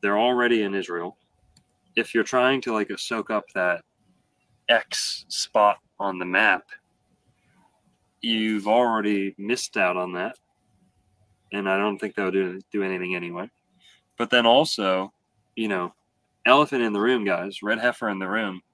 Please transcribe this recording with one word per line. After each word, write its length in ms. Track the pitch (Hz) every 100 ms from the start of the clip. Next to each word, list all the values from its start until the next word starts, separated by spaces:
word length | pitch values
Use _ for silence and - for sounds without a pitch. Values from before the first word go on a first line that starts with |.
They're 180 | 101 104
already 440 | 117 123 120 117
in 120 | 104
Israel. 420 | 98 90 87 87 - _ _ _ _ _ _ _ -
If 180 | 113
you're 100 | 117
trying 360 | 104 127 127 135
to, 100 | 127
like, 180 | 110 104 98
soak 320 | - 117 101
up 140 | 107 -
that 300 | - 90 85 _ _ _ _ _ _ _ _ -
X 560 | 117 - - - - -
spot 500 | - - 113 104 101 _ _
on 180 | 98 92
the 60 |
map, 400 | 90 92 107 92 - - _ _ _ _ _ _ _ _ _ _ _ _ _ _
you've 460 | 117 113 110 107 101
already 680 | 113 123 113 104 101 98 -
missed 380 | 101 123 - 113
out 200 | 92 90
on 160 | 90
that. 220 | 90 98 - _ _ _ _ _ _ _ _ _ _ _
And 160 | 101 98
I 80 | 95
don't 220 | 104 98
think 160 | 107
they'll 160 | 98 95
do, 300 | 95 92 92 -
do 100 | 104
anything 320 | 98 92 90
anyway. 340 | 90 85 87 87 _ _ _ _ _ _ _
But 120 | 117
then 160 | 123 117
also, 680 | 123 156 - 98 92 95 _ _ _ _ -
you 120 | 110
know, 260 | 95 90 _ _ _ _ _ -
elephant 360 | 131 147 135
in 100 | 117
the 80 | 101
room, 240 | 110 127
guys, 380 | 101 87 92 95
red 160 | 104 107
heifer 300 | 120 120 113
in 100 | 95
the 100 | 95
room. 320 | 107 107 92 _